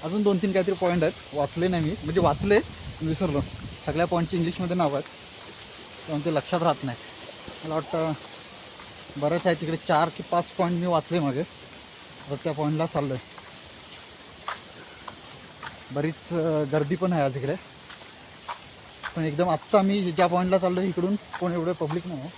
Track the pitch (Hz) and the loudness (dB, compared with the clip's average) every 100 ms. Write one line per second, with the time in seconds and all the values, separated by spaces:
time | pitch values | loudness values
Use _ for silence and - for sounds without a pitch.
0 | 156 196 208 196 196 190 185 185 180 175 | -2 2 4 4 4 4 4 2 4 4
1 | 156 - - 151 139 - 180 180 156 202 | 4 2 -4 0 0 2 2 4 2 0
2 | 147 165 170 156 196 202 - - - - | 0 4 4 4 6 6 4 -6 -10 -4
3 | 156 160 185 143 135 - - - - 147 | -2 2 2 2 0 -4 -8 -6 -4 2
4 | 170 175 165 180 170 - 180 180 160 139 | 2 4 2 2 2 0 0 2 4 2
5 | - - - - - - - - - - | -2 -8 -10 -10 -10 -10 -10 -10 -10 -10
6 | - 147 151 151 - 180 170 143 135 120 | -4 -2 2 0 2 2 4 2 0 -4
7 | - - - - - - 160 156 156 165 | -8 -10 -10 -10 -10 -8 -2 -2 0 0
8 | 160 151 - - - - - - - - | 0 -2 -6 -12 -12 -12 -12 -12 -12 -12
9 | - - 147 170 185 160 160 160 - 160 | -10 -2 0 2 2 2 0 -2 4 4
10 | 165 - 165 175 170 - 175 175 175 170 | 4 0 0 0 0 0 2 2 2 2
11 | - 170 143 131 175 - - - - - | 4 2 2 0 -2 -6 -12 -12 -12 -12
12 | - - - 143 165 147 151 156 165 156 | -12 -12 -8 -4 -2 0 0 2 0 0
13 | 143 131 - - - - - - - - | 0 -2 -6 -12 -12 -12 -12 -12 -12 -12
14 | - - - - - - - - - - | -12 -14 -14 -12 -10 -10 -10 -14 -12 -12
15 | - - - - - - - - - 131 | -12 -12 -12 -12 -12 -12 -12 -12 -8 -2
16 | 151 156 - 175 160 156 147 151 143 175 | -2 2 2 2 2 2 2 2 2 2
17 | 185 170 139 131 131 180 - - - - | 2 4 2 2 -2 -4 -6 -14 -14 -14
18 | - - - - - - - - - - | -14 -14 -14 -14 -10 -10 -10 -14 -16 -12
19 | - - 160 147 180 160 - 214 190 202 | -8 -2 -2 2 2 2 6 6 6 4
20 | 185 156 175 175 180 185 185 180 190 175 | 2 4 4 4 4 4 4 2 2 2
21 | 175 208 - - 180 175 165 175 156 165 | 2 0 -2 -2 0 2 0 0 0 -2
22 | 175 160 139 | -4 -8 -8